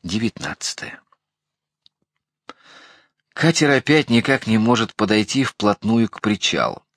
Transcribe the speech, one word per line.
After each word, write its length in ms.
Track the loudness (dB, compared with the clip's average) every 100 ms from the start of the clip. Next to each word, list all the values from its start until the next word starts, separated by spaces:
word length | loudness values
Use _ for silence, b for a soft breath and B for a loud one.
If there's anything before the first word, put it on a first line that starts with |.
девятнадцатая. 960 | -6 -4 -4 -6 -12 -10 -10 -10 -14 -18 _ _ _ _ _ _ _ _ _ _ _ _ _ _ -20 B B B B B B B _
Катер 380 | 0 0 2 2
опять 400 | 2 4 2 4
никак 340 | 0 2 -2 2
не 140 | 2
может 340 | 2 2 0
подойти 500 | -2 0 0 0 -2
вплотную 640 | -2 0 0 0 0 0 0
к 140 | -2
причалу. 640 | -4 -2 -2 -2 -2 -4 _